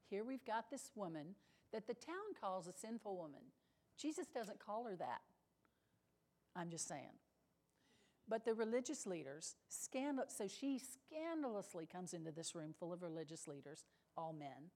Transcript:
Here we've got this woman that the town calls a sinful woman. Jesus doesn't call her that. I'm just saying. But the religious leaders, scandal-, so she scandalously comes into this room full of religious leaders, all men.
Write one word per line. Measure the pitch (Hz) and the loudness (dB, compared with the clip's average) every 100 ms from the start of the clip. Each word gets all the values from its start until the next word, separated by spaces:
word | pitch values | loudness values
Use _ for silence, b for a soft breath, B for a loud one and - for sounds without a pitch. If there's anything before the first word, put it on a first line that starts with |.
| - | -2
Here | 202 | -2
we've | 233 262 | 0 -4
got | - 220 220 | 0 0 0
this | 269 - | -6 -4
woman | 214 185 160 151 202 B B B | -2 -2 0 -4 -8 B B B
that | 220 | -2
the | 214 | 0
town | 233 - 359 427 | -4 -2 -2 -2
calls | - 202 185 170 | 0 2 2 -2
a | |
sinful | 180 220 233 208 | -6 -4 -2 0
woman. | 185 156 139 131 - b b b | -2 -2 -8 -16 -20 b b b
Jesus | - 294 311 285 | -2 0 0 0
doesn't | 262 208 208 | 0 -2 -4
call | - 208 | -2 0
her | 240 | 0
that. | 180 127 117 - - _ _ _ b b b _ _ _ _ _ | 0 2 0 -4 -20 _ _ _ b b b _ _ _ _ _
I'm | 175 170 | -2 0
just | 165 - | 0 -2
saying. | 147 - - _ _ _ _ _ b b b b b - | -2 -6 -14 _ _ _ _ _ b b b b b 0
But | 220 | 4
the | 240 | 6
religious | 220 220 240 254 285 | 6 8 6 4 0
leaders, | 208 175 135 147 - - _ | 2 0 0 -4 -6 -8 _
scandal-, | - - 262 277 269 - | -6 0 2 4 4 2
so | - 202 | 0 -2
she | - 277 262 | 2 2 2
scandalously | - - - 311 330 320 277 202 - 175 | 0 -12 -6 -2 2 2 4 2 0 -4
comes | 165 180 180 | -4 -4 -2
into | 175 160 | -2 -2
this | 156 160 | -2 -2
room | 170 156 | -2 -4
full | 156 170 | -2 -2
of | 175 | 0
religious | 175 160 151 160 - | 0 -2 -2 -4 -6
leaders, | 143 135 160 - b b - | -6 -8 -12 -14 b b -4
all | 165 | -2
men. | 160 143 131 165 | -2 -6 -8 -12